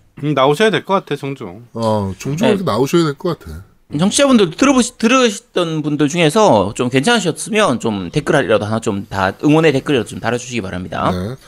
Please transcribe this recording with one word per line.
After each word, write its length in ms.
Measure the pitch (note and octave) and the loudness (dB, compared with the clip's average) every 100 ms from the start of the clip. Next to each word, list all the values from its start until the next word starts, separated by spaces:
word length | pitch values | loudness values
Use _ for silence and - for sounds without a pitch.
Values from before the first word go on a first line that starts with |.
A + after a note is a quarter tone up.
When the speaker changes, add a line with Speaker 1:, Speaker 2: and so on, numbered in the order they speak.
| _ - | _ -8
Speaker 1:
음, 100 | C#3+ C#3 | -4 2
나오셔야 340 | C3+ D3 A3 | 2 4 2
될 160 | D#3+ - | 0 0
것 80 | |
같아, 220 | F#3+ - A2 | -2 -2 -6
종종. 500 | C#3 C#3 G#2+ F#2 A#2+ | -8 -10 -12 -14 -14
Speaker 2:
어, 400 | A2+ A2+ G#2+ G2 F#2 | -4 0 0 -2 -6
종종 280 | - D3 B3 | -6 -2 0
Speaker 3:
네. 60 | |
Speaker 2:
이렇게 100 | G3+ F3+ | 0 0
나오셔야 340 | G#2+ C3+ F3 D#3+ | 0 2 2 0
될 100 | C#3 | -2
것 240 | - D#3+ | -6 -6
같아. 240 | - D#2 - _ - C#3+ | -10 -16 -18 _ -8 -2
Speaker 3:
청취자분들 540 | F#3 A#3 C#4+ B3 F#3+ | 0 2 4 4 2
들어보시-, 460 | D3 C4+ C4 A#3 - | 2 2 4 0 0
들으셨던 840 | A3 C4 A#3+ G3 - - E3+ D#3+ | 0 2 2 -2 -8 -4 -2 -2
분들 260 | D3 D3 D3 | -2 0 0
중에서 680 | E3+ D#3+ A3 G#3 A#2 F#2+ A2+ | 2 2 4 4 4 2 -2
좀 140 | B2 | -2
괜찮으셨으면 920 | C3 D#3 A#3+ F3+ - - G#3 G3+ A#2+ | 0 2 2 0 -4 -4 0 0 0
좀 280 | - G2+ F2+ | -2 -4 -4
댓글이라도 520 | D3+ C#3+ D#3+ F2+ G#2+ G#2 | -4 0 0 2 0 0
하나 140 | A2 | -4
좀 260 | A2+ G2 G2 | -4 -4 -6
다, 240 | G2 F#2+ G2 | -2 -2 0
응원의 300 | D3 D3+ D#3+ | 2 4 4
댓글이라도 340 | C3+ C3 C#3 G2+ | 2 0 -2 -2
좀 120 | - | -6
달아주시기 420 | - A#2+ B2 A#2+ | -4 -4 -4 -8
바랍니다. 480 | F#2+ F#2 F#2 - C#3 | -6 -8 -8 -4 -2
Speaker 2:
네. 240 | F3+ F#2+ C3 | -2 -6 -10